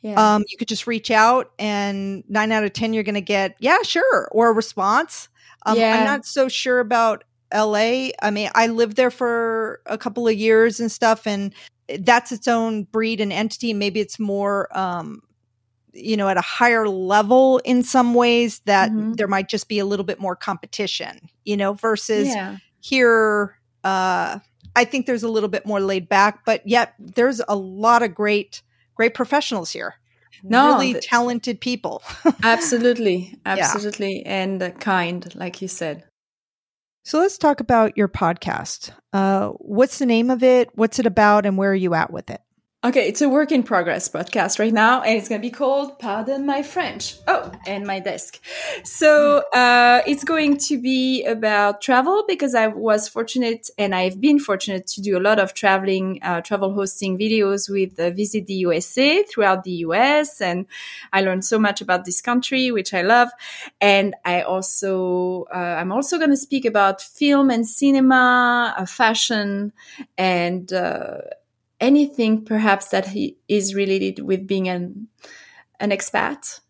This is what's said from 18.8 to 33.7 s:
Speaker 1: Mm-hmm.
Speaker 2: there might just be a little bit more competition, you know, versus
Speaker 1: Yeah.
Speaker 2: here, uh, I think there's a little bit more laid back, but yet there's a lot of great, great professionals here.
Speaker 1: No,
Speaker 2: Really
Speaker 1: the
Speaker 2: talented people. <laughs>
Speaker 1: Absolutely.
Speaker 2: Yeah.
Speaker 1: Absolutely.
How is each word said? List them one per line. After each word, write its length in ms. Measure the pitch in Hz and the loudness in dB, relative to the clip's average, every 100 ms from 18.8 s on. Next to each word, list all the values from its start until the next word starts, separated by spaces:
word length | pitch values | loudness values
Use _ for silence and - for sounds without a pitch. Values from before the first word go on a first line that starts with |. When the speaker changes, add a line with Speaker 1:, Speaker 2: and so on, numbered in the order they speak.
| 190 | 2
Speaker 1:
Mm-hmm. 240 | 220 220 | 0 -4
Speaker 2:
there 120 | 226 202 | -4 -2
might 220 | 196 190 | -2 -2
just 180 | 208 - | -6 -4
be 120 | 208 | -4
a 40 | 202 | -2
little 180 | 202 | -4
bit 160 | 190 - | -4 -6
more 160 | 190 180 | -6 -6
competition, 920 | - 175 - - 196 - - - 160 _ | -8 -8 -10 -8 -6 -6 -10 -14 -20 _
you 120 | - 202 | -6 -2
know, 160 | 196 | -2
versus 560 | 202 226 214 - 220 277 | -2 -2 -2 -2 0 0
Speaker 1:
Yeah. 300 | 220 190 196 _ _ | -2 -6 -14 _ _
Speaker 2:
here, 760 | - 269 240 226 214 208 202 _ _ _ | -4 2 4 4 2 0 -4 _ _ _
uh, 560 | 190 190 185 180 175 202 _ _ - 240 | -4 -2 0 -2 -4 -8 _ _ -2 0
I 80 | |
think 220 | 240 262 247 | 2 -2 -4
there's 180 | 240 | -4
a 40 | 226 | -2
little 200 | 220 208 | -2 -2
bit 180 | 196 202 | -4 -2
more 140 | 202 | -2
laid 280 | 196 190 170 | 0 -2 0
back, 360 | 196 202 202 | 4 4 2
but 200 | - 220 202 | -2 -2 2
yet 240 | 220 196 _ | 2 2 _
there's 400 | - 185 247 240 - | -8 0 0 0 -4
a 80 | 202 | -4
lot 460 | 190 190 226 240 | -4 0 4 4
of 120 | 233 | 2
great, 480 | 165 208 208 - - _ _ _ | -2 0 0 -2 -14 _ _ _
great 200 | - 226 | -2 -2
professionals 560 | 226 254 285 294 214 165 | 0 0 0 0 -6 -6
here. 220 | - - - _ _ _ - | -10 -12 -14 _ _ _ -20
Speaker 1:
No, 300 | 190 233 285 | 0 4 6
Speaker 2:
Really 180 | 262 269 | 4 2
Speaker 1:
the 80 | 233 | -2
Speaker 2:
talented 600 | - 240 240 240 247 220 | 0 0 0 -2 -6 -6
people. 420 | 254 247 156 117 - - | -4 -6 -6 -10 -12 -2
<laughs> 220 | 330 - | -2 2
Speaker 1:
Absolutely. 880 | 220 233 330 247 240 240 214 180 180 - 196 | 2 2 2 2 2 2 0 0 -4 -12 -6
Speaker 2:
Yeah. 100 | 190 | -2
Speaker 1:
Absolutely. 680 | 156 | 0